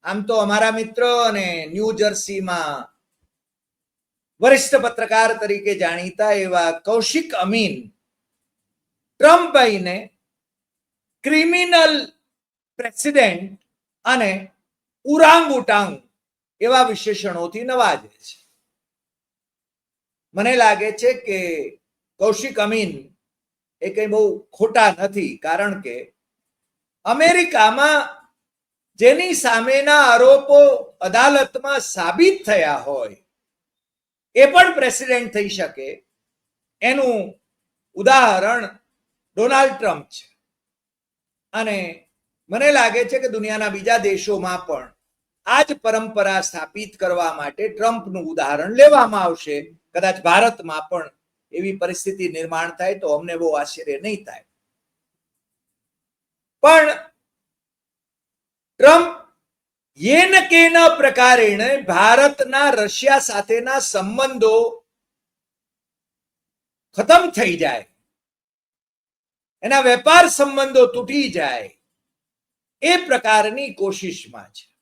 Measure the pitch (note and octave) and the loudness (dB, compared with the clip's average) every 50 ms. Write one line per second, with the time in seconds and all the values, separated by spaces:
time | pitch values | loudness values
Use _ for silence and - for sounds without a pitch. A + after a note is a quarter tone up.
0 | _ F3 G3 G#3 G3+ G#3 A3+ A3 G#3 G3 G3+ G#3+ A3 A3 G#3+ A3+ A3+ A3 - A#3+ | _ -8 -8 -8 -4 -2 -2 -2 0 0 0 0 0 0 0 -4 -8 -8 -4 -2
1 | B3 A#3+ A#3+ A#3+ A#3+ A3+ G#3 G3+ F#3+ F3+ E3+ E3 D#3 D#3 E3 G3 G#3+ A3 A3 E3+ | -2 0 0 0 0 0 -2 -2 -6 -6 -6 -8 -10 -10 -8 -6 -6 -6 -2 -2
2 | G#3 G#3 G3+ - - - G3+ G3 F#3+ F#3 F3 E3+ D#3+ D3+ C#3+ C3 A2+ _ _ _ | -2 -2 -2 -4 -10 -10 -10 -10 -6 -6 -6 -6 -6 -6 -8 -10 -14 _ _ _
3 | _ _ _ _ _ _ _ _ _ _ _ _ _ _ _ _ _ _ _ _ | _ _ _ _ _ _ _ _ _ _ _ _ _ _ _ _ _ _ _ _
4 | _ _ _ _ _ _ _ _ G3 C4 C4+ C4 C4 - C#4 C4 - A#3 A#3 - | _ _ _ _ _ _ _ _ 4 4 4 4 2 0 0 0 0 -2 -4 -6
5 | A3+ A3 A3+ A3 A3+ A3 A3 F#3+ G#3+ G3+ G3+ G3+ G3+ G#3 G3+ - F3+ E3 E3+ F3 | -4 -2 0 0 0 0 -2 -4 -4 -6 -6 -4 -4 -6 -4 -2 -4 -4 -4 -6
6 | F3+ F#3 F#3 - G#3 G#3+ G#3 G3+ F#3+ F#3 F#3 F3 E3+ E3 E3 - _ G3+ A3 A#3 | -10 -12 -6 -4 -2 0 0 -2 -2 -2 -2 -2 -2 -2 -4 -6 _ -4 -2 -2
7 | A3 - - D#4+ D#4+ D#4+ C4 G3 F3+ F#3+ G#3+ A#3 G#3+ F3 G#2 B2+ A#2 G#2 _ _ | -2 -2 -4 -4 -6 -6 -6 -6 -4 -2 -2 -2 -2 -4 -6 -10 -14 -20 _ _
8 | _ _ _ _ _ _ _ _ _ _ _ _ _ _ _ _ _ _ _ _ | _ _ _ _ _ _ _ _ _ _ _ _ _ _ _ _ _ _ _ _
9 | _ _ _ _ C4 D4+ E4+ E4+ F4 E4 - C#4 B3 A#3 G#3 F#3+ F3+ F3+ F3+ G#3 | _ _ _ _ 6 6 6 6 2 2 2 2 2 2 0 -4 -6 -8 -10 -10
10 | - - _ _ _ _ _ _ _ _ _ _ _ _ _ _ _ _ _ _ | -12 -16 _ _ _ _ _ _ _ _ _ _ _ _ _ _ _ _ _ _
11 | _ _ _ _ - C4+ D4+ D#4 D#4+ E4+ F4 F4+ F4+ F4 F4 E4 D#4+ D#4 D4+ C#4+ | _ _ _ _ -4 -2 0 0 0 0 0 -2 0 2 2 4 4 2 2 -2
12 | C4 - _ _ _ _ _ _ _ _ _ _ _ _ _ - A#3 A#3 _ - | -6 -10 _ _ _ _ _ _ _ _ _ _ _ _ _ -12 -12 -12 _ -6
13 | - D4 C#4+ C#4 A#3 G3+ E3+ F3 F#3+ F#3+ G3 _ _ _ _ _ _ _ _ _ | -6 0 2 2 2 2 0 -6 -12 -16 -18 _ _ _ _ _ _ _ _ _
14 | _ A3+ B3+ B3+ A3 G3 F#3 G3 F#3+ - _ _ _ _ _ _ _ _ _ _ | _ -4 -2 -2 -2 -4 -4 -8 -12 -18 _ _ _ _ _ _ _ _ _ _
15 | _ C4+ D4 D#4+ D#4+ D#4 E4 E4+ E4 D4 C#4 B3 - - G#3+ G3+ G3+ F3+ D3 C3 | _ -2 4 6 6 8 8 6 4 0 -4 -4 -2 0 0 0 0 -4 -8 -14
16 | _ _ _ _ _ _ _ _ _ _ _ _ G3+ A#3+ B3+ B3+ B3+ B3 G#3+ G3 | _ _ _ _ _ _ _ _ _ _ _ _ -2 0 2 2 2 2 -2 -6
17 | - G#3+ G#3 G3 - G3 F3 E3+ E3+ F3 E3+ A3 A#3+ B3+ B3+ B3 A#3 F#3+ D3+ - | -6 -6 -6 -6 -8 -8 -8 -8 -8 -8 -10 -10 -8 -4 -2 0 0 0 0 -4
18 | - - _ _ _ - - _ _ _ _ _ _ _ _ _ _ _ _ _ | -8 -20 _ _ _ -20 -20 _ _ _ _ _ _ _ _ _ _ _ _ _
19 | _ _ _ _ _ _ _ _ _ _ _ _ _ _ _ _ _ _ _ _ | _ _ _ _ _ _ _ _ _ _ _ _ _ _ _ _ _ _ _ _
20 | _ _ _ _ _ _ _ F#3 G#3 A#3+ B3+ B3 A3+ G#3+ G#3 F#3 G#3 A3 G#3 - | _ _ _ _ _ _ _ -4 -2 0 2 4 4 4 4 2 -4 -6 -6 -2
21 | A#3+ B3 B3+ - - A3 G3 F#3+ F3+ F3 E3 D3+ C3 G#2+ - _ _ _ _ _ | 0 0 -2 -2 -6 -6 -6 -6 -6 -6 -6 -8 -8 -12 -14 _ _ _ _ _
22 | _ _ _ _ F#3+ A3 G3+ G#3 A#3 C4+ - - G#3 G#3 A3 A3 G#3 E3+ D3+ - | _ _ _ _ -2 -2 0 -2 -6 -8 -4 -4 -4 -2 -2 -4 -4 -6 -10 -14
23 | - _ _ _ _ _ _ _ _ _ _ _ _ _ _ _ E3 G3 F#3+ G#3+ | -20 _ _ _ _ _ _ _ _ _ _ _ _ _ _ _ -10 -8 -6 -6
24 | G#3+ G#3 G#3 A3 G#3+ G3+ - - - _ _ _ G3+ A3+ G#3+ B3 A3 G#3 E3+ E3+ | -4 -2 0 0 0 0 -2 -6 -12 _ _ _ -4 0 2 2 2 2 2 -2
25 | F#3+ G3 G3 G3+ E3+ C3 - - - D#3 E3 F3+ G3+ G#3 G3 - - B2+ A#2+ B2 | -6 -6 -4 -6 -6 -6 -10 -10 -6 -6 -4 -4 -4 -6 -6 -10 -12 -14 -14 -14
26 | - _ _ _ _ _ _ _ _ _ _ _ _ _ _ _ _ _ _ _ | -16 _ _ _ _ _ _ _ _ _ _ _ _ _ _ _ _ _ _ _
27 | _ G3 A#3+ C#4+ D#4+ E4+ F4 F4+ E4+ - D4 A#3 G#3+ G#3+ A#3 C4 C#4+ D4+ D4+ D4 | _ -4 0 2 2 4 4 2 0 0 2 2 4 4 4 2 2 2 2 0
28 | - - - - _ _ _ _ _ _ _ _ _ _ _ _ _ _ _ - | -2 -4 -14 -20 _ _ _ _ _ _ _ _ _ _ _ _ _ _ _ 4
29 | G#3+ B3 C#4 E4 F4+ F#4 D#4+ - - B3+ A#3 A3+ A#3 C4 C4 C#4 C#4 D4 D4 D4 | 4 4 4 4 0 -4 -4 -2 -2 0 0 0 0 0 0 0 2 4 4 4
30 | C#4 B3 A#3 A3+ B3 C4 C#4 C#4 C#4 C#4 C#4+ C#4+ C#4+ C#4 C4+ - - - _ _ | 6 4 4 6 6 6 6 4 4 4 6 8 8 6 4 0 -6 -14 _ _
31 | F3+ F#3 F3+ A3+ C4 C#4+ C#4+ C#4 C4 C4 _ B3+ C4 C#4 C#4 C4 - - - F#3 | -8 -2 0 2 4 4 4 2 0 -2 _ -10 -6 -4 -6 -6 -6 -8 -8 -6
32 | E3+ E3+ F#3+ - E4+ F#4+ F#4+ - - G#3+ G#3 F#3 D#3+ D3 C#3+ C3 A#2 C#3 C#3+ C3 | -6 -4 0 2 2 2 2 0 -2 -2 0 0 0 0 -2 -4 -6 -8 -8 -8
33 | A#2 G#2 F#2+ _ _ _ _ _ _ _ _ _ _ _ _ _ _ _ _ _ | -8 -10 -14 _ _ _ _ _ _ _ _ _ _ _ _ _ _ _ _ _
34 | _ _ _ _ _ _ _ A3+ C#4 C#4 C#4 F4+ F4+ F#4 E4+ D#4 C#4 B3 - - | _ _ _ _ _ _ _ 4 4 6 8 6 4 4 2 -2 -2 -2 -4 -6
35 | C4+ B3+ B3 A#3+ A#3+ G#3 G#3+ G#3+ G3+ G3 G3 F#3+ E3 D3 - C#3 C3+ C#3 - _ | -4 -4 -4 -4 -4 -6 -6 -6 -6 -6 -6 -8 -8 -10 -10 -16 -16 -16 -16 _
36 | _ _ _ _ _ _ _ _ _ _ _ _ _ _ _ _ G3+ A#3+ C4 C#4+ | _ _ _ _ _ _ _ _ _ _ _ _ _ _ _ _ -4 -2 -2 0
37 | C4+ B3+ A#3 G#3 F#3 - - _ _ _ _ _ _ _ _ _ _ _ _ F3+ | -2 -2 -2 -4 -8 -10 -16 _ _ _ _ _ _ _ _ _ _ _ _ 0
38 | G3+ B3+ C4+ C4+ B3 A3 G3 F#3 F#3+ G#3+ A#3+ A#3+ G#3+ F#3 - _ _ _ _ _ | 4 4 6 6 6 4 2 0 0 -2 -2 -4 -6 -10 -14 _ _ _ _ _
39 | _ _ _ _ _ _ _ G3 A3 B3+ C4+ C4+ C#4 C4+ G3+ C4+ A3+ G3 D#3+ D3 | _ _ _ _ _ _ _ -2 -2 2 4 4 2 2 0 -2 -4 -4 -4 -4
40 | C#3+ _ - - _ _ _ _ _ _ _ _ _ _ _ _ _ _ _ _ | -10 _ -20 -20 _ _ _ _ _ _ _ _ _ _ _ _ _ _ _ _
41 | _ _ _ _ _ _ _ _ _ _ - G#3+ A3+ A3 G#3 G3 F3+ E3+ E3 - | _ _ _ _ _ _ _ _ _ _ -8 -8 -6 -6 -6 -6 -8 -10 -14 -18
42 | _ _ _ _ _ _ _ _ _ _ F#3 A#3 C#4 D4 D4 C4+ A#3+ A3 G#3 A#3+ | _ _ _ _ _ _ _ _ _ _ -4 0 2 2 4 4 2 2 0 -2
43 | A#3+ A#3+ C4+ C4 C4 B3 A3 A3 G#3 G#3+ G#3+ G#3+ G#3+ G#3 F#3+ G3 F#3+ A3+ A#3 A3 | -4 -2 -4 -4 -4 -4 -6 -6 -8 -8 -6 -6 -6 -6 -6 -6 -2 0 0 0
44 | G3 G3+ G3 F#3+ - G#3 G3+ F3+ F3+ F3+ F3+ F3+ - - D3+ C3 B2+ - _ _ | 0 -2 -4 -4 -4 -6 -6 -6 -6 -8 -8 -10 -8 -10 -10 -10 -10 -16 _ _
45 | _ _ _ _ _ _ _ _ _ G3+ A#3+ C#4 D4+ - D4 - - A3 G#3+ A3 | _ _ _ _ _ _ _ _ _ 0 2 2 2 0 -4 -6 -4 -2 -2 -2
46 | A3 G#3+ - G#3 G3 G3 F#3+ F#3+ F#3 - - E3 D#3 - _ G#3 G#3+ G3 - _ | -4 -4 -4 -4 -2 -2 -2 -4 -4 -6 -12 -12 -14 -14 _ -16 -16 -16 -10 _
47 | G3 F3+ F3 F3 E3+ E3 D#3 D3+ D3 C#3+ - - G#3 G#3+ G#3+ G#3+ G#3+ A#3 A#3 A3+ | -4 -4 -2 -2 -4 -4 -6 -8 -12 -12 -10 -8 -10 -10 -6 -4 -4 -4 -4 -4
48 | - G3 F#3 F#3 D#3+ D#3 D#3+ D#3 C#3+ C#3 D3 D3 D#3+ F#3+ A3+ B3 C#4 D4 D4 C#4+ | -10 -12 -12 -10 -10 -8 -6 -6 -4 -4 -4 -4 -4 -4 2 4 4 6 6 4
49 | A#3+ A3+ G#3+ G3+ F#3 F3 E3 - - D#3 D3 C#3+ D3 - _ _ _ _ _ F3 | 2 0 -2 -4 -4 -4 -6 -6 -10 -10 -10 -10 -10 -14 _ _ _ _ _ -4
50 | F#3 F#3+ F#3 - - E3+ F3 G3 A3+ A#3 A3+ - E3+ E3 D#3 D#3 D3+ - F#3 E3+ | -4 -4 -4 -2 0 2 2 4 2 2 -2 -4 -14 -12 -12 -12 -10 -8 -10 -10
51 | D#3 - _ _ _ _ _ _ _ _ - E3+ F#3 G3 G3 G3 F3 F3+ F3+ - | -10 -12 _ _ _ _ _ _ _ _ -12 -10 -8 -8 -8 -6 -8 -8 -8 -8
52 | - G3 F#3+ G3 F3+ E3+ D#3 D#3+ E3 E3 E3 D#3+ E3+ E3+ E3 - F3+ F#3+ G3+ G3 | -10 -10 -8 -8 -8 -8 -8 -8 -10 -8 -6 -6 -6 -8 -8 -6 -6 -6 -6 -6
53 | F#3+ D#3 D3 D3+ E3+ F3 E3+ E3 E3+ D#3+ D3+ D3 D3 C#3+ - D#3+ D#3+ D3+ C#3 C#3 | -4 -4 -4 -4 -4 -8 -8 -4 -4 -2 -2 -2 -6 -8 -12 -14 -10 -10 -10 -8
54 | E3+ G#3+ G#3 G3 - - - - _ _ _ _ _ _ _ _ _ _ _ _ | -8 -10 -10 -10 -12 -20 -20 -20 _ _ _ _ _ _ _ _ _ _ _ _
55 | _ _ _ _ _ _ _ _ _ _ _ _ _ _ _ _ _ _ _ _ | _ _ _ _ _ _ _ _ _ _ _ _ _ _ _ _ _ _ _ _
56 | _ _ _ _ _ _ _ _ _ _ _ _ - D4 D#4+ D#4+ D4+ D4+ - - | _ _ _ _ _ _ _ _ _ _ _ _ 6 6 8 6 6 2 -2 -6
57 | - _ _ _ _ _ _ _ _ _ _ _ _ _ _ _ _ _ _ _ | -12 _ _ _ _ _ _ _ _ _ _ _ _ _ _ _ _ _ _ _
58 | _ _ _ _ _ _ _ _ _ _ _ _ _ _ _ - - D4 D#4+ E4+ | _ _ _ _ _ _ _ _ _ _ _ _ _ _ _ 4 6 6 6 6
59 | F4 E4+ - - - _ _ _ _ _ _ _ _ _ _ _ _ _ _ C#3 | 4 0 -8 -14 -20 _ _ _ _ _ _ _ _ _ _ _ _ _ _ _
60 | D#3 A3+ C#4+ E4 F#4 F#4 F#4+ F#4 F#4+ F#4+ E4+ E4 E4 E4 E4 E4 E4 D#4+ E4 - | -2 2 4 4 4 4 4 2 2 4 4 4 4 6 6 6 4 4 4 4
61 | C#4 C4+ C4+ C4 B3 B3 B3 B3 A3+ G#3 G3+ G3+ A3+ B3+ C#4+ C#4 - F#3+ E3+ F3 | 0 0 2 4 4 4 6 4 4 0 0 -2 -2 -2 -2 -4 -4 -2 0 2
62 | G3+ A3 A#3+ C4+ C#4 C#4+ C#4+ - C4+ B3 C4+ C#4 C#4+ C#4+ B3 G#3+ G#3+ G3 - - | 4 4 6 6 4 2 2 -2 -6 -2 0 0 0 0 0 0 -2 -4 -6 -2
63 | B3+ C4+ C#4 C#4 C#4+ - G#3+ G3+ G3+ - A3+ A#3 A#3+ C4 C4 C4+ - - - G3 | 0 2 2 2 0 -4 -6 -8 -4 -4 -4 -4 -2 -4 -4 -4 -4 -4 -6 -6
64 | F#3 G3 A3 B3+ C4+ C4 C4 A#3+ A3 A3 A3 A3+ A#3 A3+ - - _ _ _ _ | -6 -4 -4 -4 -4 -4 -2 0 0 2 2 2 0 0 -6 -12 _ _ _ _
65 | _ _ _ _ _ _ _ _ _ _ _ _ _ _ _ _ _ _ _ _ | _ _ _ _ _ _ _ _ _ _ _ _ _ _ _ _ _ _ _ _
66 | _ _ _ _ _ _ _ _ _ _ _ _ _ _ _ _ _ _ _ - | _ _ _ _ _ _ _ _ _ _ _ _ _ _ _ _ _ _ _ -6
67 | G#3+ - E4 F4 F4 E4+ - G#3 A3+ F#3 E3+ E3 D#3+ C#3 B2 A2+ G2 _ _ _ | 2 6 6 4 4 2 -4 -2 -2 -2 -2 -2 -4 -4 -4 -6 -12 _ _ _
68 | _ _ _ _ _ _ _ _ _ _ _ _ _ _ _ _ _ _ _ _ | _ _ _ _ _ _ _ _ _ _ _ _ _ _ _ _ _ _ _ _
69 | _ _ _ _ _ _ _ _ _ _ _ _ - A3+ C#4 C#4 C4 B3 B3 B3 | _ _ _ _ _ _ _ _ _ _ _ _ -4 0 0 2 4 4 2 2
70 | - D#4 D#4+ F4 E4+ E4 - - C#4 C#4 C4+ C#4 C4+ C4+ C4 C4 B3 B3 A#3+ A#3+ | 4 6 8 8 6 6 4 0 -2 -2 0 -4 -4 2 4 4 4 4 2 -6
71 | A3+ - C4+ D4 C4+ A3+ F3 F3 D3+ C3+ B2+ A#2 G#2 F#2+ _ _ _ _ _ _ | -8 -4 -4 -4 -4 -2 -4 -4 -4 -4 -6 -8 -12 -14 _ _ _ _ _ _
72 | _ _ _ _ _ _ _ _ _ _ _ _ _ _ _ _ C#4 D#4+ F4+ F4 | _ _ _ _ _ _ _ _ _ _ _ _ _ _ _ _ 0 0 0 0
73 | F4 - C4 A#3+ - A3 A3 G#3+ G#3 G#3+ A3+ C4+ C#4+ B3+ F#3+ - G3 G3 F#3+ - | 0 -2 -2 -2 0 2 2 2 2 0 -4 -8 -10 -12 -8 -8 -8 -8 -6 -8
74 | G3 F3+ - - - A2 A2 A2 F#2+ _ _ - _ _ _ _ | -10 -12 -12 -12 -18 -20 -20 -20 -20 _ _ -20 _ _ _ _